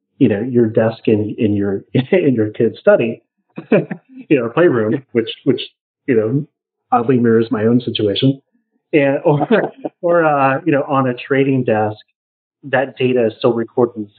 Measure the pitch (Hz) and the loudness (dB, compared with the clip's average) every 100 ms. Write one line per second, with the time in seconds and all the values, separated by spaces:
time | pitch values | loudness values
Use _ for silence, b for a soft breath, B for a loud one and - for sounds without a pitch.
0 | _ - 123 104 123 120 113 113 110 - | _ -2 -2 0 -2 0 0 0 -2 -2
1 | - 107 107 107 110 101 101 98 - - | -2 0 -2 -2 -2 -2 -2 -6 -4 -4
2 | 127 190 156 117 107 - 113 - - 202 | 0 0 2 0 -2 -2 -4 0 2 2
3 | 117 - _ _ _ - - 202 - 196 | 2 -6 _ _ _ -12 0 0 0 -12
4 | _ 262 - 139 117 151 175 123 107 131 | _ -12 -2 -2 0 2 2 2 0 -4
5 | - 117 110 - 147 113 - _ _ _ | -2 -4 -4 -4 -2 -2 -4 _ _ _
6 | - 113 110 135 147 _ _ _ - 123 | -2 0 0 -2 -6 _ _ _ -2 0
7 | 117 127 117 113 113 110 110 120 120 107 | 2 2 4 2 2 0 2 0 0 -2
8 | 104 98 135 135 _ _ _ _ - 160 | -2 0 0 -2 _ _ _ _ -2 0
9 | 139 139 175 147 147 208 - - - - | 2 0 0 0 2 0 0 -8 -16 -6
10 | 170 170 156 143 135 135 165 139 139 135 | 0 2 2 2 0 0 0 0 0 -2
11 | 131 123 - 135 139 131 113 107 107 107 | -2 -4 -2 0 0 0 0 0 -2 -6
12 | _ _ _ _ _ _ 143 131 135 - | _ _ _ _ _ _ -4 -4 -4 -2
13 | 127 123 113 - 127 117 113 - 120 110 | 0 0 0 0 -2 -2 -4 -2 -2 -2
14 | 104 | -12